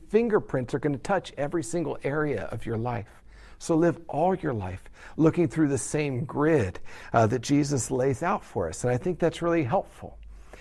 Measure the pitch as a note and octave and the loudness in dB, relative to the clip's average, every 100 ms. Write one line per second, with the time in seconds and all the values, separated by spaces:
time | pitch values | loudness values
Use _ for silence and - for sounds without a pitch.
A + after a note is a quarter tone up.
0 | - G#3+ A#3 G3+ - C3+ B2 C#3+ D3+ C#3 | 0 2 4 2 2 -4 -2 -2 0 -2
1 | - F#3+ - - D3 F3 - F3 D3 B2 | 0 -2 -2 -6 -2 -2 -2 -2 -4 -4
2 | C#3 D3 D3+ A2+ D#2+ A#2 - A2+ A#2+ A#2 | -2 -2 0 -2 -4 -6 -4 -4 -2 -4
3 | G2+ - - - - - - D#3+ E3+ - | -8 -16 -20 -20 -20 -10 0 4 4 2
4 | - C#3 F3 F#3 D#3 A#2 F#2 F#2+ - - | -4 0 0 0 -2 -4 -4 -8 -14 -20
5 | - - D#3+ D#3 D#3+ D#3 D3+ C3+ - D3+ | -10 2 4 4 2 4 2 2 -2 -2
6 | D3 B2+ - B2+ D3 D#3 F#2+ - - - | -2 -2 -4 0 4 4 2 -4 -10 -12
7 | - A#2 A2 B2 A#2 C#3+ C#3+ C#3 - C3 | 0 4 4 2 2 2 2 0 0 0
8 | C3+ B2+ E3+ G3+ - A2+ E2+ - B2 B2 | 0 0 0 -2 -4 -4 -4 -2 0 0
9 | F3+ F3 E3 - E3+ E3 B2+ F#3 - - | -2 0 0 0 0 2 2 0 -2 -12
10 | - - - - - - | -16 -16 -18 -20 -20 -20